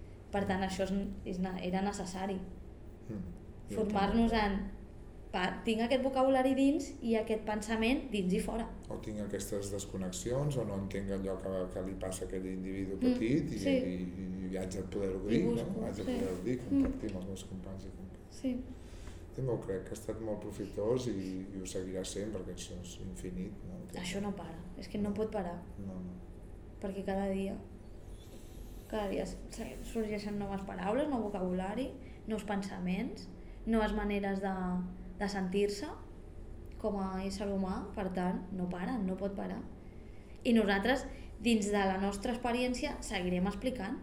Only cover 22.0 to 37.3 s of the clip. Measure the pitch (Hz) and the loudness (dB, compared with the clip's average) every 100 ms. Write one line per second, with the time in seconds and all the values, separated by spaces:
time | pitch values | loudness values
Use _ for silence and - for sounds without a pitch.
22 | 95 98 107 98 92 87 - 90 90 - | -2 -2 -2 -4 -6 -8 -8 -8 -8 -8
23 | 98 90 90 180 185 - - - - 170 | -8 -6 -4 -4 -4 -6 -8 -10 -8 -6
24 | 180 202 202 185 160 165 - - - 214 | -4 -2 -2 -4 -8 -10 -10 -10 -6 -2
25 | 202 202 220 214 175 175 - - 98 92 | 0 0 0 0 -2 -4 -8 -8 -6 -6
26 | 90 - - - - - - - 196 190 | -8 -8 -12 -12 -12 -12 -12 -6 -4 -2
27 | 190 196 196 196 190 196 - - - - | 0 2 2 2 0 -4 -8 -12 -12 -12
28 | - - - - - - - - - 214 | -12 -12 -12 -14 -12 -12 -10 -12 -6 -2
29 | 196 190 185 180 - - 226 - 233 226 | 0 0 -2 -4 -8 -8 -8 -8 -4 -2
30 | 214 214 208 208 196 190 190 185 185 240 | 0 -2 -2 -2 -2 -2 -4 -2 2 2
31 | 302 254 208 185 185 185 190 226 277 - | 2 2 0 0 2 2 0 0 -2 -4
32 | - - - 214 - 202 - 185 180 190 | -10 -10 -4 -2 0 0 -2 -2 0 2
33 | 254 - - - - - - 226 214 208 | 0 -4 -10 -12 -12 -6 2 4 6 4
34 | 208 202 196 196 196 185 180 180 180 - | 2 2 2 2 2 2 2 2 0 -6
35 | - - 196 202 185 196 202 202 311 - | -8 -2 0 0 2 4 4 2 -4 -6
36 | - - - - - - - - 214 196 | -10 -12 -12 -10 -10 -10 -10 -4 0 0
37 | 190 185 196 | 0 -2 -2